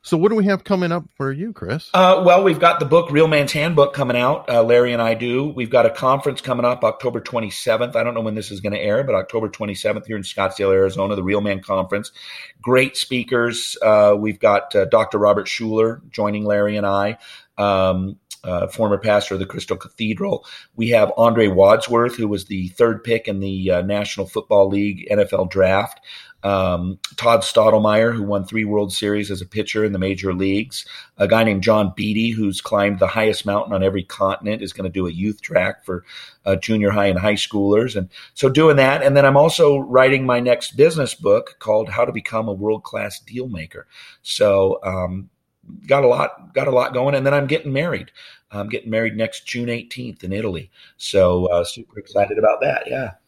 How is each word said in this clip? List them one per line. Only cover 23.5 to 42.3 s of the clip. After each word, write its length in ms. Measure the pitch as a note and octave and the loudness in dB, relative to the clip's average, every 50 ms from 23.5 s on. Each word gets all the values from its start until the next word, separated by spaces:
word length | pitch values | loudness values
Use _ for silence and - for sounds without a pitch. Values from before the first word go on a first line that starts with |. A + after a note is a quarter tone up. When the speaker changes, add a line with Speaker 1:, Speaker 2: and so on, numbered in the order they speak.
| F#2+ F#2+ F#2 F#2+ | -6 -4 -2 0
Speaker 2:
uh, 120 | F2+ F2 | 0 0
National 440 | F2+ G2 G2+ G2+ G2+ G2 - - F#2+ | 0 -2 -4 -4 -4 -6 -6 -8 -8
Football 420 | - - A2 - _ G#2+ G2+ G2 G2 | -6 -6 -8 -2 _ 4 4 4 4
League 380 | G2 G2+ G#2 G#2 G2 F2+ - - | 2 -2 -2 -2 -4 -8 -4 -2
N 120 | G#2 G#2 | 0 0
F 120 | G2 F#2 | 2 0
L 120 | G2 - F#2+ | 0 -2 -2
draft. 560 | F2+ - G2 F#2+ F#2 F#2+ G2 G#2 - - _ _ - - - - - _ _ - | -2 2 2 2 4 4 0 0 -4 -10 _ _ -20 -20 -20 -20 -20 _ _ -2
Um, 540 | G2 G2 F#2+ F#2+ F#2 F2+ E2+ F2 F#2 F#2+ - - - - | -2 0 0 0 0 -2 -2 -4 -6 -8 -8 -14 -14 -12
Todd 280 | - A#2 A#2 A#2 A2 | -2 2 2 2 2
Stottlemyre, 680 | - - - A2+ G#2+ A2 A2+ G#2+ G#2+ G#2+ G#2 G#2+ A2+ A#2 | 2 2 2 4 4 6 4 4 4 4 4 4 2 2
who 120 | A#2 A2+ G2+ | 0 -2 -4
won 200 | G2+ G#2 G2 F#2 | -4 -4 -4 -4
three 200 | F#2+ A2 A2+ A2 | -4 -6 -6 -4
World 280 | G#2 G#2 G#2 G#2 F#2+ | -2 -2 -2 -2 -2
Series 380 | F#2+ - A2 G2+ G#2 G#2 G2+ F#2+ | -6 -4 -2 -2 -2 -2 -4 -6
as 100 | G2+ F#2 | -8 -10
a 60 | F2+ | -10
pitcher 380 | - - A2 G#2 - - G#2+ G#2+ | -8 -8 -8 -6 -4 -4 -2 -2
in 80 | G#2+ | -2
the 60 | G2+ F#2 | -2 -4
major 340 | F#2 G2 G2 F#2 F#2+ F#2+ F2+ | -4 -4 -4 -4 -4 -4 -4
leagues. 500 | F2+ G2 F#2+ F#2+ G#2 A#2 C3+ - - - - - - - _ _ | -2 -2 -2 -2 -2 -4 -6 -12 -14 -14 -14 -20 -20 -20 _ _
A 120 | - G2+ F#2 | -2 0 2
guy 160 | A2+ A2+ A2+ | 2 2 2
named 180 | A2 G#2 F#2+ | 2 0 0
John 300 | F#2 A2+ G#2+ G#2+ G2+ F#2+ F2+ | 0 2 2 2 0 -2 -4
Beatty, 360 | - G#2 G#2+ G#2 A2 A2+ A#2 | -4 -4 -4 -2 -2 -2 -2
who's 300 | A2+ A2 A2 G2+ F#2+ - | -2 -2 -4 -4 -4 -6
climbed 380 | - - A2 G2+ G2+ G2+ G2+ F#2 | -6 -4 -2 0 0 0 0 0
the 80 | G2 | -2
highest 400 | F#2 - A2+ A2 A2 G#2 - - | -2 0 0 0 0 0 -2 -4
mountain 260 | G#2 G2+ G#2 - - | -2 -2 -2 -2 -2
on 120 | G2+ F#2 F#2+ | -2 0 0
every 180 | G2 G2 G2 | 0 0 -2
continent, 580 | F2+ _ - - G2 F#2+ G2 - - G#2 G#2+ A2 | -8 _ -4 -2 -2 -2 -2 -4 -6 -6 -6 -6
is 120 | G2 F#2 | -8 -12
gonna 160 | - - F#2+ F#2 | -10 -8 -8 -6
do 180 | E2+ G2 F#2 | -4 -4 -6
a 60 | F2 | -4
youth 280 | E2 E2+ G2 G#2+ G#2 _ | -4 -4 -4 -4 -4 _
track 440 | - - G#2+ F#2+ F#2 G2+ - _ _ | -12 -2 -2 0 0 0 -6 _ _
for, 180 | - F#2 F2 _ _ - - - - _ _ _ | -10 -10 -10 _ _ -20 -20 -20 -20 _ _ _
uh, 120 | G2 F#2+ | -2 -2
junior 340 | F#2 - - A2 A2 G#2 G2+ | -2 0 -2 -2 0 2 2
high 160 | G2+ G#2 G2+ | 2 2 2
and 140 | G2+ F#2 F2 | 2 0 2
high 140 | F#2 G#2+ G#2 | 0 0 0
schoolers. 600 | G2 - - - G#2 G2+ G2+ G#2 G#2+ A#2+ B2+ G#2 | -2 -4 -4 -2 0 2 4 4 2 2 0 -4
And 140 | G2+ F#2 - _ - - - _ | -6 -8 -8 _ -20 -20 -20 _
so 140 | - C#3 C3 | 0 0 2
doing 260 | C3 D3+ D#3+ D#3+ D3 C#3 | 4 6 6 6 6 6
that. 260 | C3+ C3 C#3 D3 C3 | 4 4 2 2 2
And 120 | C#3 C#3 | 4 4
then 80 | C#3+ C#3 | 6 6
I'm 120 | C3+ C#3 | 6 6
also 420 | C#3 D3+ E3 - - E3 D3 C#3+ C#3 | 6 4 4 4 4 4 4 4 2
writing 480 | C3+ B2 B2 B2+ C3 C3 C#3 C3+ C3+ | -2 2 4 4 6 6 4 2 0
my 140 | B2+ B2 A#2+ | 0 0 0
next 320 | A#2+ B2 A#2+ A#2+ - - | 2 0 0 0 -2 -10
business 420 | - A2+ C#3+ E3+ E3 D#3+ C3+ A#2 - | 2 2 4 4 4 0 -4 -4 -6
book 400 | _ - G2 G2+ A#2 - - _ _ | _ 0 2 2 2 0 -6 _ _
called 300 | - G#2+ G#2+ G#2+ A2+ - | -4 -2 0 0 0 -2
How 140 | F#2+ A#2 B2 | -2 -2 -2
to 60 | C3 | -2
Become 380 | A#2 A2 - - | -4 -8 -10 -6